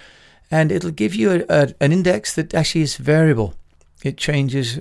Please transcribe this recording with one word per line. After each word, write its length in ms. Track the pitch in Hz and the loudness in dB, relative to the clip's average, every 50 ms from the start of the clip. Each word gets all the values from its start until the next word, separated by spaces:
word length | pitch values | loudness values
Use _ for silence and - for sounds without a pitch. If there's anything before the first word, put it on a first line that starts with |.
| - - - - - - _ _ _ - | -20 -20 -20 -20 -20 -20 _ _ _ -2
And 200 | 160 160 156 156 | 0 0 2 2
it'll 200 | 190 165 - 170 | 0 -2 -4 -4
give 240 | 156 - - - 185 | -4 -2 -2 -2 0
you 160 | 220 220 196 | 0 2 2
a, 140 | 180 175 - - | 2 0 0 2
a, 240 | 165 147 143 - - - | 2 2 2 2 0 0
an 100 | 143 143 | 0 2
index 440 | 170 190 170 180 190 214 - - - | 2 2 2 2 0 0 -4 -6 -4
that 180 | 165 160 - - | -6 -4 -2 -2
actually 280 | 165 156 - - 165 | -2 -2 0 0 0
is 160 | 151 127 - | 0 -2 -4
variable. 580 | - 123 147 151 160 160 156 135 113 107 87 - - - _ _ _ _ _ _ _ - | -4 0 2 4 4 4 4 4 2 0 -4 -6 -10 -18 _ _ _ _ _ _ _ -8
It 120 | 139 131 | -6 -6
changes 640 | - - - 151 139 139 123 131 139 123 117 123 - | -4 -4 -2 0 0 0 0 0 -2 -2 -4 -6 -8